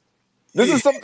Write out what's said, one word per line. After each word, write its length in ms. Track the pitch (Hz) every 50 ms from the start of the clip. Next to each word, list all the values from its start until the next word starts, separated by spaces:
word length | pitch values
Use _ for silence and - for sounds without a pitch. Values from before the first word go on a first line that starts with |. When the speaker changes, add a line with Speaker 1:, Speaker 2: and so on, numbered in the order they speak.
| _ _ _ _ _ _ _ _ _ _ -
Speaker 1:
This 160 | - 240 -
is 140 | 330 247 -
Speaker 2:
yeah. 60 | 285 269 -